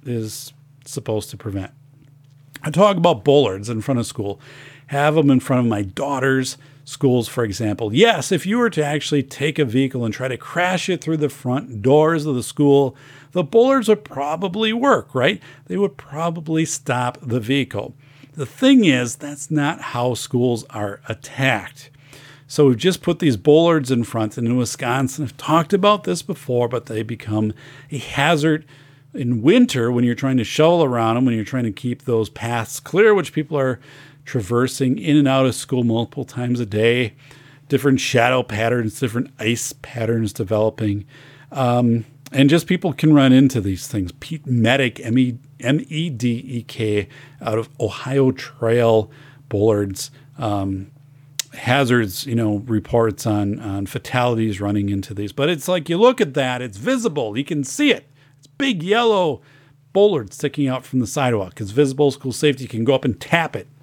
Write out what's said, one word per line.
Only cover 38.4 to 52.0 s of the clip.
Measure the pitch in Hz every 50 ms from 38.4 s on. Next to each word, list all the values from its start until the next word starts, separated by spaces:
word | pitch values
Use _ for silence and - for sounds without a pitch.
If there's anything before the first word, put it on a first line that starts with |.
| 123
patterns, | - 113 104 110 117 123 123 117 107 - -
different | 131 120 107 120 123 - - -
ice | - 110 117 113 - - - -
patterns | - - - 123 113 110 117 113 110 104
developing. | - - 113 92 107 107 107 110 - - 110 107 101 101 98 - - - - - - - - -
Um, | - 143 131 120 120 123 120 120 117 120 110 - - _ - -
and | - 131 135 139
just | 156 170 165 -
people | 185 175 - 180 131
can | - - 156 156
run | 147 135 135 127
into | 131 135 131 - 123
these | 95 101 95 90 - -
things. | - 107 92 90 - -
Pete | - - 170 151 -
Medic, | - 127 120 113 113 127 139 135 123 120 - -
M | 117 113 127
E, | 127 123 120 117 - - - -
M | - 120 135 156 - -
E | 156 151 165 175
D | 139 110 123 123 117 117 - -
E | 131 120
K, | 107 - - - 117 110 104 104 98 - - - - - - -
out | - - 110 113
of | 110 - - -
Ohio | - 104 - - - 127 131 139 135 131
Trail | 131 135 - - - - 120 113 113 120 120 113 113 110 104 - - - - - - - - -
bollards, | - 101 101 110 107 104 104 98 98 - - - - - - - - -
um, | 123 110 104 101 98 98 98 95 95 - - _ _ _ _ _ _ _ - - - - -
hazards, | - - 120 123 143 139 120 123 120